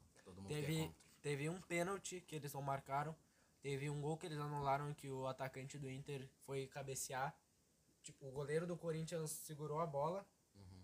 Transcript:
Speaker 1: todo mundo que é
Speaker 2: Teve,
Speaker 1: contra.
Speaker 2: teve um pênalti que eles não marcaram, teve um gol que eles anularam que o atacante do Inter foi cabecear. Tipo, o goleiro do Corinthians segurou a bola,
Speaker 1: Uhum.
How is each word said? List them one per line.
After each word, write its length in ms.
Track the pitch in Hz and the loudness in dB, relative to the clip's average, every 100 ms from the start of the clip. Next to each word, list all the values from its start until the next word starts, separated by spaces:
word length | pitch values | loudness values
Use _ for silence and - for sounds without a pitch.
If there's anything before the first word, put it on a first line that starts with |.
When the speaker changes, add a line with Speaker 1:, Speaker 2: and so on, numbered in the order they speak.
| - - | -18 -20
Speaker 1:
todo 140 | - 90 | -14 -8
mundo 60 | 98 | -4
que 80 | 151 | -2
é 60 | |
Speaker 2:
Teve, 180 | 143 160 156 | 2 2 0
Speaker 1:
contra. 80 | - - - | -4 -18 -6
Speaker 2:
teve 280 | 143 143 151 | -2 0 0
um 120 | 185 | -2
pênalti 580 | - 170 175 196 - 180 | 0 2 4 0 -4 -8
que 140 | - 156 | -6 -4
eles 160 | 143 | -4
não 120 | 139 | -2
marcaram, 520 | 139 135 - 135 147 160 - - - - | 0 0 2 2 2 -2 -12 -20 -20 -6
teve 300 | 139 135 147 | -2 0 2
um 100 | 147 | 2
gol 160 | 143 156 | 2 0
que 80 | 180 | 0
eles 140 | 151 | -2
anularam 520 | 147 147 139 139 147 147 | 0 2 6 4 4 -2
que 120 | 139 | -2
o 200 | 131 131 | 0 0
atacante 500 | 131 131 135 131 143 | 0 -2 -4 -6 -6
do 100 | 135 | -4
Inter 400 | 131 135 139 131 - - | -4 -4 -4 -6 -10 -4
foi 180 | 135 135 | -2 -2
cabecear. 720 | 147 135 135 - 131 139 - _ _ _ _ _ _ | -4 -4 -2 0 0 0 -2 _ _ _ _ _ _
Tipo, 260 | - - 139 | -16 -10 -6
o 40 | |
goleiro 340 | 131 143 156 175 | -2 2 4 2
do 100 | 165 | 0
Corinthians 540 | 165 160 160 170 156 | 0 0 2 0 0
segurou 500 | - - 147 151 151 | -2 -6 -4 0 2
a 60 | 165 | 2
bola, 420 | 139 151 196 196 _ _ 98 | 4 4 2 -4 _ _ -18
Speaker 1:
Uhum. 280 | 95 92 | -16 -16